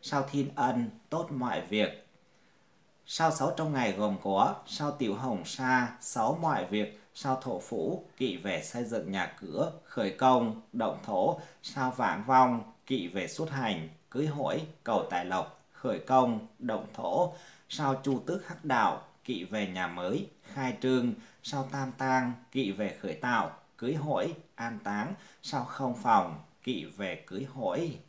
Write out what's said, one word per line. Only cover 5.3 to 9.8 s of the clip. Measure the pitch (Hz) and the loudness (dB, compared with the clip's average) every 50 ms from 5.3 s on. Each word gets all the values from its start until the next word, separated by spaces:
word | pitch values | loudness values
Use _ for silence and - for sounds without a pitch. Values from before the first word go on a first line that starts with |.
| 117 92 82 | -2 -4 -4
Sa, | - - - 131 127 127 127 123 117 - - | -8 -8 -2 0 4 4 4 4 2 -4 -8
xấu | - - - - 110 117 151 170 170 | -8 -4 0 2 2 2 2 2 2
mọi | 160 143 107 90 | 0 0 0 0
việc, | - 98 107 104 - - - - _ _ | 0 0 -2 -2 -2 -6 -14 -20 _ _
sao | - - 139 131 131 - | -8 -2 -2 -2 -2 -2
Thổ | 131 113 90 | -4 -6 -6
Phủ, | - - 117 - - - 175 180 - - - | -6 -6 -4 -2 -2 -2 -2 -4 -6 -12 -6
kỵ | - 131 123 92 | -2 -2 -2 -2
về | 90 85 101 90 80 78 | -2 -4 -2 -4 -2 -4
xây | - - 120 120 | -6 -6 -6 -4
dựng | 110 117 110 - 90 98 | -2 -2 -4 -2 -2 -2
nhà | 95 90 82 - - | -2 -2 -4 -6 -12
cửa, | - 90 73 87 151 - - - | -12 -6 -2 0 0 0 -2 -8